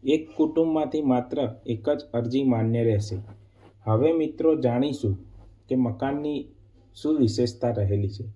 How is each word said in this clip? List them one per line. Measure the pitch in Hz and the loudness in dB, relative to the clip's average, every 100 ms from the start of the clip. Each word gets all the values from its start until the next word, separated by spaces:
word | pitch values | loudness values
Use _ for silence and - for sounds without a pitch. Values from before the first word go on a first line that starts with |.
| 131 | 2
એક | 156 156 - | 0 0 0
કુટુંબમાંથી | 151 165 160 156 147 156 | 0 2 2 2 0 -2
માત્ર | 147 127 - 147 123 117 - | 2 0 0 -4 -4 -6 -6
એક | 110 143 | -4 -2
જ | 147 - | -2 -2
અરજી | 120 117 131 | -4 -2 0
માન્ય | 135 117 113 117 | 2 2 2 2
રહેશે. | 117 104 - 101 - - - _ - _ | 2 2 -2 -8 -10 -18 -20 _ -20 _
હવે | 107 110 151 | 0 2 4
મિત્રો, | 165 156 - 160 156 | 2 -2 0 2 4
જાણીશું | 127 120 143 139 110 95 - - - - _ | 2 0 -2 -2 -2 -4 -8 -20 -20 -20 _
કે | 131 | 0
મકાનની | 123 104 135 147 147 147 147 - - _ _ - | 0 -2 -4 -4 -4 -6 -8 -18 -20 _ _ -8
શું | 147 156 | -2 2
વિશેષતા | 120 104 123 - 120 | 2 2 -2 0 -4
રહેલી | 110 98 101 98 | 0 0 0 -2
છે. | - - | -6 -12